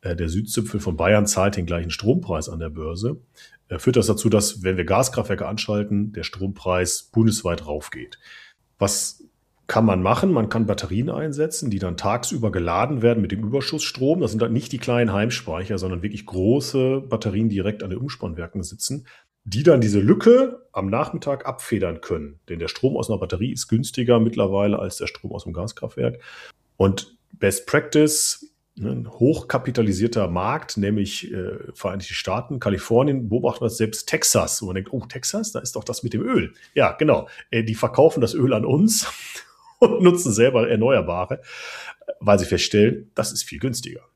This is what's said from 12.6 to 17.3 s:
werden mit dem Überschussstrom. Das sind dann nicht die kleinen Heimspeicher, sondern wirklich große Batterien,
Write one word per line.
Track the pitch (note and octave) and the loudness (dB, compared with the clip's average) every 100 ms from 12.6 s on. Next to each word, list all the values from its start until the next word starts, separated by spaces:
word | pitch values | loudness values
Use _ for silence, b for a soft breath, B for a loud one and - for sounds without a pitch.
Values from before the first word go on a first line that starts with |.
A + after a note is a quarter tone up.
| E2+ E2+ B2 C#3+ | -2 0 0 2
werden | A2+ A#2 | 2 2
mit | F#2+ | 0
dem | G2 | -2
Überschussstrom. | A2 C3+ B2+ D#3 - - C3 E3+ | -2 -2 -2 -4 -6 -2 0 2
Das | B2+ | 0
sind | A2 | 0
dann | A2 | 0
nicht | A2 - | 0 -2
die | B2 | -8
kleinen | - A#2+ A#2 | -2 2 2
Heimspeicher, | G2 A2+ B2 - E2 F#2 G2+ | 2 0 -2 -8 -8 -4 -4
sondern | F#2 F2+ | -4 -4
wirklich | G2+ G#2 - | -6 -8 -8
große | B2 A#2+ C3+ C3 C3+ C3 C3+ | 0 2 2 2 0 0 0
Batterien, | C3+ A2 G#2+ | -2 -4 -2